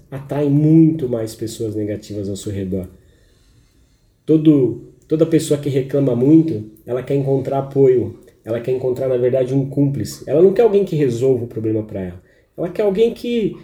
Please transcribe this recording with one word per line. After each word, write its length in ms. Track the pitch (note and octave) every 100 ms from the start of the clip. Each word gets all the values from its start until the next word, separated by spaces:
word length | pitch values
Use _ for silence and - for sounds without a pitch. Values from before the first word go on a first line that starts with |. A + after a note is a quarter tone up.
| -
atraem 400 | C#3 - C#3 C#3+
muito 580 | D3 D3+ D#3+ D#3+ - B2
mais 240 | A#2 A2
pessoas 400 | - G#2+ - A2
negativas 560 | G#2 G#2 G2+ - G#2 G2
ao 60 | G2
seu 160 | A2
redor. 360 | G2+ F#2 F#2+ F2+ - _ _ _ _ _ _ _ _ _ _ _ _ -
Todo, 680 | D#3 D#3 C#3+ A#2 - - _ -
toda 180 | D#3 D#3+
pessoa 340 | D#3+ - C#3+
que 100 | -
reclama 460 | C3+ C3 C#3+ C3+ A#2+
muito, 540 | C3 D#3+ - G#2+ - - -
ela 160 | B2+
quer 140 | B2+ C#3
encontrar 420 | C3+ C3+ B2+ C3+
apoio. 600 | C3+ C3+ C3+ B2+ G2+ - - _ G#2+
Ela 140 | A#2
quer 140 | B2
encontrar, 340 | B2+ B2+ B2 C3
na 100 | B2+
verdade, 380 | B2 C3 B2+ C3+
um 120 | C3
cúmplice. 560 | - C#3+ A#2+ G2+ - -
Ela 120 | C#3+
não 140 | F#3+
quer 80 | G3
alguém 240 | A#3 G3 F#3+
que 100 | D#3
resolva 500 | C#3 A#2 C3 B2 A#2
o 20 |
problema 340 | A2+ A2 A2
pra 200 | G#2+ G2
ela. 200 | F#2 F2 _ _ _ -
Ela 140 | F3
quer 140 | E3+
alguém 280 | G#3 F#3+ A#3
que, 460 | A#3 A#3+ A#3+ G3 -